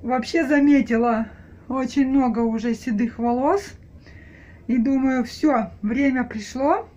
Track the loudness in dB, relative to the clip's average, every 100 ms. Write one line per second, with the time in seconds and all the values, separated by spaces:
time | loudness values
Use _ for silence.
0 | -2 -4 0 -2 2 4 6 4 4 0
1 | 2 0 -4 -10 -20 -20 -8 -6 -2 0
2 | 2 2 2 0 0 0 -4 -4 -4 -2
3 | -2 -2 -2 0 0 0 -4 -18 -20 -20
4 | -20 -20 -20 -20 -20 -14 -2 0 2 0
5 | 0 0 -4 -2 0 0 -2 -6 -4 0
6 | 0 0 -4 -8 -10 -4 0 -2 -4